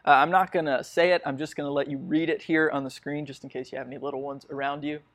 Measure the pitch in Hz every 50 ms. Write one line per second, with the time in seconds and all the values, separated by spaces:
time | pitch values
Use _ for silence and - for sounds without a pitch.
0 | - - 143 131 143 160 180 185 185 - - 175 156 147 135 123 - - - 175
1 | 170 180 180 170 - 147 135 131 156 151 - - 147 143 139 143 139 139 143 135
2 | 127 123 151 156 165 160 156 147 - - 165 160 156 151 - 139 135 131 - -
3 | - 143 147 147 151 139 131 - - 135 - 127 127 - - 131 131 123 135 135
4 | 135 143 135 131 139 143 139 139 - - 147 139 139 139 143 147 143 151 151 151
5 | _ _